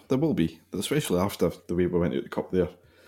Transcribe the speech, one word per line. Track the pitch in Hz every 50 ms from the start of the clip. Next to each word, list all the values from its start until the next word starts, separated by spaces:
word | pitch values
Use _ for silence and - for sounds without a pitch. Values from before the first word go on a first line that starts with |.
| -
there | - 135
will | 131 160 156 110
be, | 80 82 80 - - _ _ -
especially | 90 - - 139 151 147 - 90 87
after | 95 101 - - 92 82 - - -
the | - 90
way | 90 90
we | 85 87 85
went | 87 78 62
out | 69 -
the | -
cup | - - - -
there. | 92 92 87 - - - _ _ _ _ -